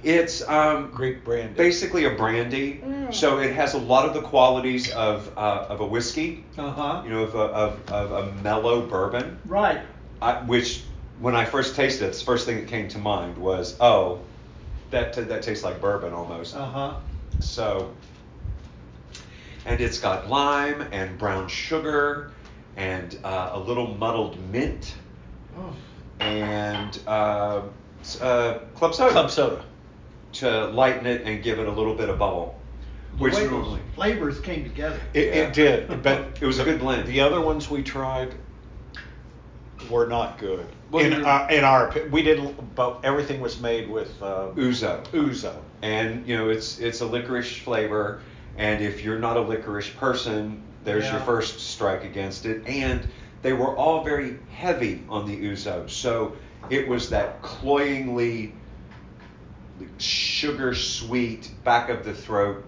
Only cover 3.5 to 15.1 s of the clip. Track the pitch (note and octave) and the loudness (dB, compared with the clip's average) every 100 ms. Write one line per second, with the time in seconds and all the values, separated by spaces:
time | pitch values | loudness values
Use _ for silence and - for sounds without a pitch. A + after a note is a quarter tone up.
3.5 | B2+ C#3+ C#3+ A2+ C3 D3+ D#3 - C#3 B2+ | 2 0 0 4 6 6 0 2 8 8
4.5 | B2+ B2+ B2+ A#2+ A#2 G#2+ G#2 F2+ - G#2+ | 6 2 0 -2 0 2 0 -4 0 0
5.5 | G2 - G#2 G#2 A#2 A#2+ D#3 E3 - - | 0 -2 -4 0 0 0 -2 -4 -6 -12
6.5 | - C#3+ C3 C#3+ - A#2 A2 G#2+ A2+ G#2+ | -8 -6 -4 -2 -4 -2 -2 0 2 2
7.5 | G#2+ G#2+ - - G#2 G2+ - G2+ G2 G2+ | 4 0 0 -4 -2 -2 -2 -4 -4 0
8.5 | A2+ A#2 A#2+ A#2+ F#2+ G2 A#2+ D#3 - D#3+ | 2 4 2 2 0 0 0 -4 -8 -2
9.5 | G3 F#3+ - - - - - A#2 B2 B2 | 2 4 2 -6 -16 -16 0 2 2 2
10.5 | A#2+ - - - - - - B2 A#2+ A2 | 2 2 -4 -8 -12 -14 -4 0 2 2
11.5 | C#3 B2+ - C3+ - F#2+ - - A#2+ - | 0 0 2 2 2 -2 -2 2 2 2
12.5 | A2 - A2+ G2 G#2 G#2 G2 F2 F2 F#2 | -2 -4 -6 -6 -4 0 0 -2 -2 0
13.5 | F#2 - - A#2+ G2+ F#2 F2 - - - | 0 -2 6 8 8 4 -2 -10 -16 -18
14.5 | - - - - B2 A#2 | -16 -10 -10 -2 -2 0